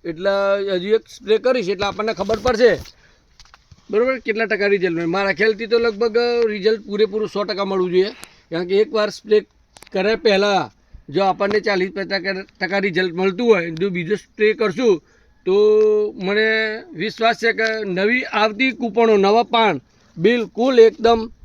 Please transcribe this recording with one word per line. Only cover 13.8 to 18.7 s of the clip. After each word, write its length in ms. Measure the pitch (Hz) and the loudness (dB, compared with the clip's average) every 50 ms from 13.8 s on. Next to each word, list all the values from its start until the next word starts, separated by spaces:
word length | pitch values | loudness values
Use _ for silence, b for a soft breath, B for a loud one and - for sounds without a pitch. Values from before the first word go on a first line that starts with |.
| 185 202 | -4 -4
બીજો 260 | 175 180 170 160 208 190 | -4 -4 -4 -4 -4 -6
સ્પ્રે 360 | - _ _ - 208 214 214 | -6 _ _ 0 0 0 2
કરશું 400 | - 220 208 156 170 254 226 185 156 b b b b b b b _ _ | 0 -2 -2 -2 0 2 2 2 2 b b b b b b b _ _
તો 120 | 180 190 202 208 214 214 214 214 214 214 214 208 208 - - | 0 2 4 4 4 4 4 4 4 2 2 0 -2 -6 -6
મને 300 | 185 185 202 214 220 220 220 220 220 220 214 226 - 359 320 | -4 -2 0 2 2 2 0 0 -2 -4 -6 -10 -14 -16 -10
વિશ્વાસ 440 | 156 185 220 - - 226 226 233 - | -6 -6 -6 -4 0 0 0 0 0
છે 120 | 220 226 196 | -2 -2 0
કે 140 | 196 220 220 220 220 214 | 0 -2 -2 -2 -4 -6
નવી 380 | 196 180 185 196 214 247 254 262 - - | -4 -2 0 0 0 0 0 -2 -4 -2
આવતી 420 | 214 214 220 214 208 262 262 | 0 0 0 0 0 -2 -2